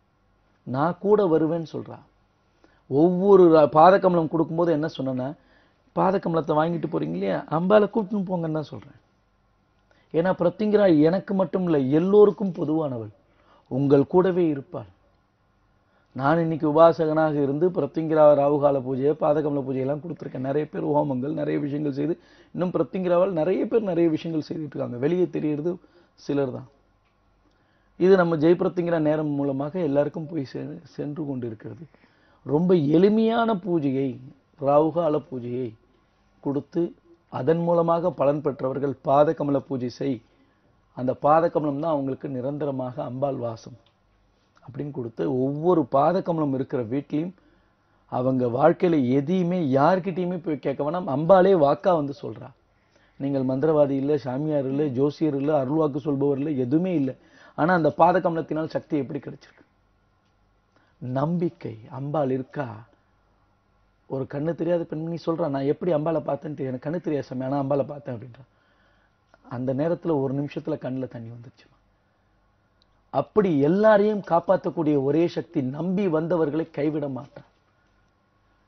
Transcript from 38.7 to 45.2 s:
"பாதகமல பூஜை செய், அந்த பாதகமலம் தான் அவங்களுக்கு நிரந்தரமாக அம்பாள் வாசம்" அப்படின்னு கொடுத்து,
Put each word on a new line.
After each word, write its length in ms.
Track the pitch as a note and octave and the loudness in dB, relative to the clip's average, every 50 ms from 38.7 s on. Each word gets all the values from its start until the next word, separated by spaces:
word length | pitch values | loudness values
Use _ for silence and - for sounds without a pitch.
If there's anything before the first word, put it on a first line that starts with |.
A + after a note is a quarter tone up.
| C3 C3 C3+ C#3+ C3 - - | -4 -2 -4 -4 -6 -4 -2
"பாதகமல 540 | D#3+ C3+ C#3+ D3+ D#3 D#3+ - D3 C#3+ C#3 C3+ | 2 4 4 4 4 2 -2 -2 -2 -2 -2
பூஜை 300 | C3 - C#3 B2 B2 B2 | -2 -4 -6 -6 -6 -6
செய், 320 | - - C#3 C#3 C3 A2 - _ _ _ _ _ _ _ _ _ _ _ _ _ - | -6 -6 -6 -6 -6 -6 -10 _ _ _ _ _ _ _ _ _ _ _ _ _ -12
அந்த 160 | - B2+ B2+ | -6 -4 -4
பாதகமலம் 680 | B2 - - C#3+ D#3 E3 E3 E3+ - E3+ D3+ D3+ C#3 C#3 | -4 0 2 4 4 4 4 2 0 -2 -2 -2 -4 -4
தான் 120 | D#3 E3+ | -4 -2
அவங்களுக்கு 380 | - C#3 C#3 C3+ C3 - - - | -2 -2 -2 -4 -6 -8 -8 -8
நிரந்தரமாக 720 | C3+ B2 A#2+ C#3 D3 D3 D#3 C#3+ C3+ C3 B2+ B2+ A#2+ D3 D3 | -8 -6 -6 -6 -6 -6 -6 -6 -4 -6 -6 -8 -8 -8 -10
அம்பாள் 320 | C#3 B2 C3 C#3 C#3+ C3+ | -8 -6 -4 -4 -4 -4
வாசம்" 380 | B2+ A#2 A#2 A2+ A2+ - A#2+ A#2+ - _ _ _ _ _ _ _ _ _ _ _ _ _ _ _ _ _ | -4 -6 -8 -8 -10 -16 -20 -20 -20 _ _ _ _ _ _ _ _ _ _ _ _ _ _ _ _ _
அப்படின்னு 280 | - A#2+ C#3 C#3+ D3 | -16 -12 -10 -10 -10
கொடுத்து, 500 | C3+ - A#2 A#2 - - | -8 -10 -10 -8 -6 -6